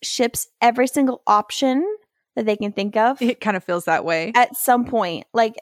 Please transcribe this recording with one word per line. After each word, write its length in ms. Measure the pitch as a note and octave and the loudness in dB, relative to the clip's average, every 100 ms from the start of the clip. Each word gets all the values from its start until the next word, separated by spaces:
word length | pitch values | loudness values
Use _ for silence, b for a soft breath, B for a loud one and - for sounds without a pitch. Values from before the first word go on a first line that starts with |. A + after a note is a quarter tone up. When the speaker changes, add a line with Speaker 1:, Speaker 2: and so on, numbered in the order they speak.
Speaker 1:
ships 440 | - - A#3+ - - - | -8 -2 -2 -4 -10 0
every 260 | A#3+ A#3+ C4 | 2 2 0
single 340 | - C4+ B3 - | 2 0 0 2
option 600 | G#3 G#3+ - C4 C4 F#4 G#4+ _ _ _ - | 2 2 -2 0 0 -2 -6 _ _ _ -6
that 80 | A3 | -2
they 100 | G#3 | -2
can 160 | G#3 | -4
think 240 | G#3 G3+ G#3+ | -4 -2 2
of 260 | A3+ C4+ | 2 2
Speaker 2:
It 200 | A#3 B3 | -2 -2
kind 160 | G#3+ F#3+ | -2 -4
of 60 | - | -2
feels 180 | F3 E3+ | -4 0
that 200 | D#3+ D#3+ | -2 0
way. 260 | E3 E3 A#3+ | -2 0 2
Speaker 1:
at 200 | B3 - | 2 0
some 300 | - B3 A#3+ | 2 2 2
point. 400 | A#3 F#3 D#3 - | -2 -2 -4 -6
Like, 220 | A3+ A3+ A#3 | 0 0 -2